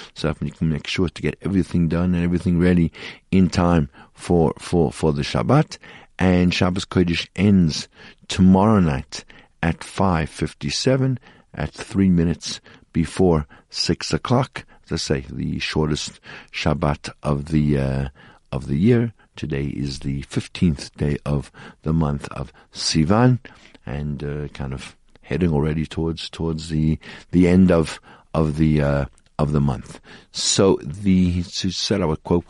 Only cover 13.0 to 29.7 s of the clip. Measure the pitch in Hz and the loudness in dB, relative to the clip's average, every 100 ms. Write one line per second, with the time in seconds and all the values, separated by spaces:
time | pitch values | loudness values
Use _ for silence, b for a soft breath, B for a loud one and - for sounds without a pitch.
13 | 76 - 92 80 - B B - - 85 | -4 2 2 2 -2 B B -8 -4 -4
14 | - 80 - 123 139 - - b - 82 | -2 -4 -2 -2 -2 -8 -18 b -10 -8
15 | - 71 69 69 76 76 - 78 78 76 | -4 -4 -4 -8 -6 -6 -4 -2 -2 -2
16 | - - B B B - 78 71 73 73 | -6 -14 B B B -4 -2 0 -2 -2
17 | - - 73 71 73 78 73 69 67 67 | -8 -8 -4 -4 0 0 2 0 0 -2
18 | 69 _ B B - 67 67 71 107 117 | -6 _ B B -10 -10 -4 0 2 2
19 | 117 - b - 73 71 71 - 69 67 | 0 -6 b -12 -6 -4 -4 -4 -6 -6
20 | 69 69 - - - - 90 69 - - | -6 -8 -6 -8 -6 0 0 0 -8 -4
21 | 73 71 - 71 - B B B 80 82 | -4 -4 -4 -4 -6 B B B -2 0
22 | 76 71 - - 67 _ b - - 80 | 0 -2 -8 -10 -12 _ b -8 -2 0
23 | 78 107 127 120 - B B B - 71 | 2 4 4 2 -4 B B B -12 -8
24 | 73 69 71 73 71 - 69 65 - - | -6 -6 -8 -8 -10 -10 -10 -10 -12 -20
25 | _ _ - 71 87 73 76 80 76 - | _ _ -6 -2 0 2 0 -2 -4 -4
26 | 82 80 - - 80 80 82 78 78 78 | -4 -6 -10 -6 -6 -6 -4 0 0 0
27 | B B B 90 87 92 92 85 78 - | B B B 4 6 6 6 4 2 -6
28 | B B B 80 80 76 80 76 71 71 | B B B -2 -2 2 2 2 2 0
29 | 69 _ _ - 73 73 71 | -4 _ _ -4 0 0 0